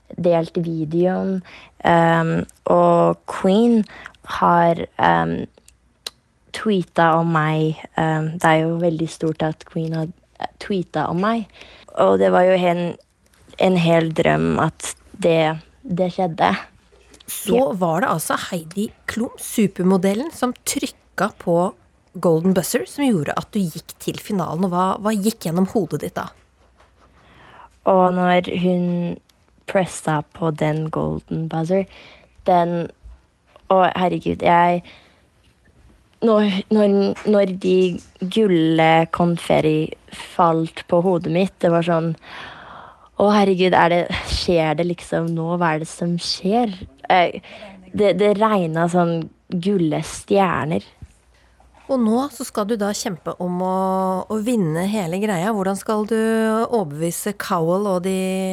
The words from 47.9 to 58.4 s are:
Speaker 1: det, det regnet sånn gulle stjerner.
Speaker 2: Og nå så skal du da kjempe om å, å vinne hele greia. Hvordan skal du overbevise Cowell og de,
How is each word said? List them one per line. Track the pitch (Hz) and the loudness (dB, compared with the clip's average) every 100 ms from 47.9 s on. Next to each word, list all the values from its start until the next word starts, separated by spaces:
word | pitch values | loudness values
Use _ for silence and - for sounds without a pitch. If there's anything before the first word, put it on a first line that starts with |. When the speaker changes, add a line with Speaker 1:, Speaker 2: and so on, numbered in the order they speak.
Speaker 1:
det, | 196 202 180 | 0 2 4
det | 208 202 | 2 2
regnet | 220 202 165 160 170 | 2 2 0 0 0
sånn | 175 170 165 156 _ - | 2 0 -2 -6 _ -8
gulle | 180 185 202 156 151 156 | -4 -2 0 0 -2 -6
stjerner. | - - 202 185 151 143 190 - - - _ _ _ _ _ _ _ - | -10 -2 2 2 0 -2 -4 -8 -20 -20 _ _ _ _ _ _ _ -4
Speaker 2:
Og | 269 | 0
nå | 220 233 285 | 2 0 -2
så | - 254 | -8 -10
skal | - 202 | -6 -4
du | 233 | -2
da | 202 202 | -2 -4
kjempe | 226 170 165 - | -6 -6 -8 -6
om | 180 180 | -4 -2
å, | 185 190 190 190 185 185 - | -2 0 0 0 0 -2 -4
å | 220 | -4
vinne | 214 233 160 160 196 | -2 0 0 0 -2
hele | 214 165 185 | -2 -4 -4
greia. | 214 170 196 | -2 -2 -2
Hvordan | 214 190 196 | -2 -2 -4
skal | - 214 214 | -4 -2 -2
du | 226 | 0
overbevise | 220 220 220 220 233 233 156 147 170 - 208 202 | 0 0 0 0 0 -2 -2 -4 -6 -4 -8 -8
Cowell | - 180 165 185 208 | -4 -2 0 0 0
og | 180 185 | -2 -2
de, | 190 185 190 | -2 -2 -2